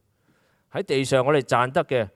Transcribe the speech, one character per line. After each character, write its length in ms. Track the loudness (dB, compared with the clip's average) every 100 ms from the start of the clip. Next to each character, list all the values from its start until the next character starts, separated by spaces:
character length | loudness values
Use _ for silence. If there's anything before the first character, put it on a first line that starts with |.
| _ _ _ _ _ _ _
喺 120 | -10
地 200 | -4 -2 0
上 200 | 0 2
我 80 |
哋 80 | 0
賺 300 | 2 0 0
得 120 | -2 -2
嘅， 240 | -2 -4